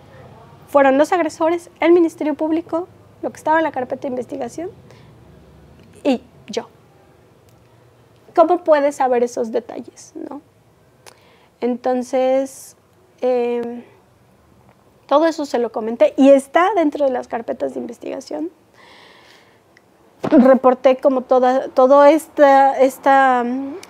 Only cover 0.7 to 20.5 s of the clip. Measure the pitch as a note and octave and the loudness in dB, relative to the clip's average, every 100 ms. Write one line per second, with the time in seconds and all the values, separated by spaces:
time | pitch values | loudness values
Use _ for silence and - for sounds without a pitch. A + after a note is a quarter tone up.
0.7 | C#4+ C#4 C4+ D4+ F4+ D#4 - E4 E4+ - | 2 4 2 0 0 -4 -4 -4 -4 -8
1.7 | _ D#4+ F4 E4 - D4+ C#4+ D#4 D#4+ E4 | _ 2 2 2 -2 -6 -4 -4 -6 -6
2.7 | E4 F#4 _ _ _ B3 - D#4 D#4+ D#4 | -8 -8 _ _ _ -12 -8 -2 -2 -2
3.7 | C4+ B3+ C4 C#4+ B3 A#3 C#4 A#3+ D#4 F4+ | -6 -8 -8 -8 -10 -10 -12 -12 -12 -14
4.7 | - - - - - - - - - - | -16 -20 -20 -20 -20 -20 -20 -20 -20 -20
5.7 | - - - D4 B3+ - _ - A3 - | -20 -20 -8 -4 -4 -6 _ -14 -12 -12
6.7 | _ _ _ _ _ _ _ _ _ _ | _ _ _ _ _ _ _ _ _ _
7.7 | _ _ _ _ _ _ - D#4+ F4+ E4 | _ _ _ _ _ _ 0 2 0 2
8.7 | D4+ C#4+ C#4+ B3+ B3 A#3+ - A#3 A#3 - | 2 0 -2 -2 0 -2 -4 -6 -6 -8
9.7 | - A#3+ - - - - C#4+ - _ _ | -14 -18 -20 -20 -18 -16 -16 -20 _ _
10.7 | _ _ _ - - _ _ _ _ A#3+ | _ _ _ -20 -20 _ _ _ _ -6
11.7 | B3 B3+ B3+ B3 C4 C4 C4 C4+ - - | -4 -4 -4 -4 -2 0 -2 -4 -10 -20
12.7 | _ _ _ _ _ B3+ B3 A#3+ A#3+ A#3+ | _ _ _ _ _ -4 -2 -4 -6 -8
13.7 | A#3+ - _ _ _ _ _ _ _ _ | -12 -18 _ _ _ _ _ _ _ _
14.7 | _ _ _ _ C#4 E4 D#4 C#4+ B3 A3+ | _ _ _ _ 0 0 -2 -6 -6 -6
15.7 | A#3+ A3 A#3 D4+ - C4+ C#4 C4 E4+ F#4 | -6 -10 -2 -2 2 4 4 2 0 0
16.7 | G#4 D4+ D4 C#4 B3 B3 A#3 A3+ B3+ C#4 | 0 -2 -2 -4 -4 -8 -10 -10 -8 -8
17.7 | B3+ A#3+ A#3 - - - D4+ E4 - _ | -8 -12 -14 -14 -14 -12 -10 -10 -14 _
18.7 | _ - - - _ _ _ _ _ _ | _ -20 -20 -20 _ _ _ _ _ _
19.7 | _ _ _ _ _ - D4+ B3+ | _ _ _ _ _ 2 4 6